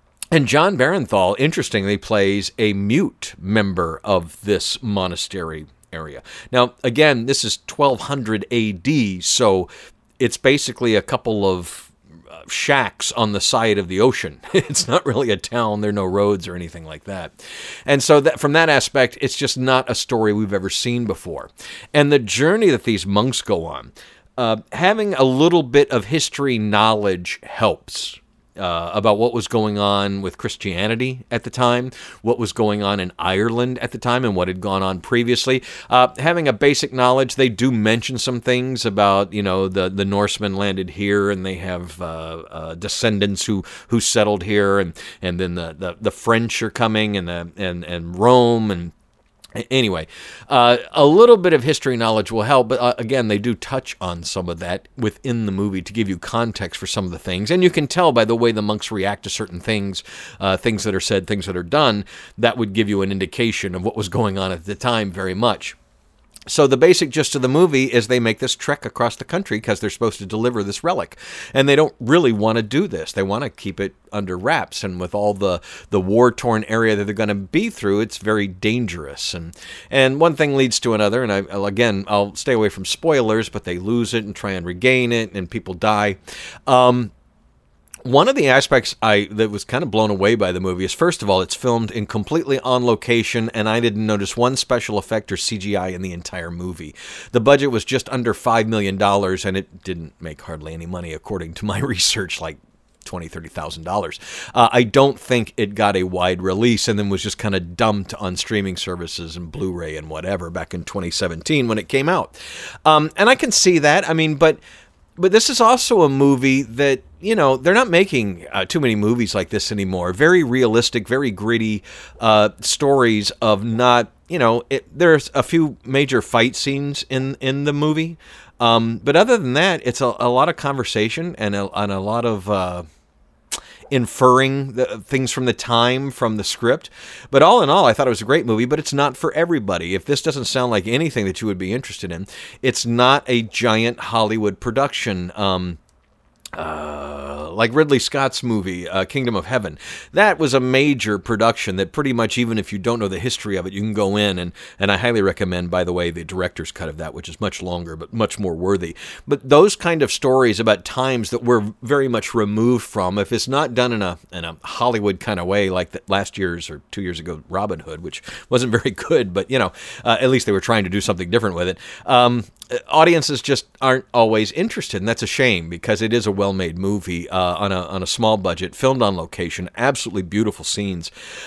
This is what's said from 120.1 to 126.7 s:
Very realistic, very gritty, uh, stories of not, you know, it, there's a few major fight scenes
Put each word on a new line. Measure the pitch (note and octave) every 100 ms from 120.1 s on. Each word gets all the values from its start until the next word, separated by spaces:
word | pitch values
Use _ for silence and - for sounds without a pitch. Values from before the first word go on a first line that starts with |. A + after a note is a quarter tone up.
Very | F#2 D#3 F3+
realistic, | C3+ B2+ A#2+ A2+ A#2 A#2+ G2+
very | C3 C3+
gritty, | F#2 G#2+ A#2 A2 G#2 - - - -
uh, | A2+ G#2+ G#2 -
stories | - - C#3 C#3 A#2+ G#2+ G2+ -
of | A2 G#2
not, | A2+ A2+ B2 A#2+ A2 _ -
you | E3+
know, | A#2 A#2 -
it, | C3+ - C#3
there's | F3 D3+ - C#3+
a |
few | - E3 D3+ G#2+ A#2+
major | C3+ C#3+ B2+
fight | - A#2+ A#2+ -
scenes | C#3+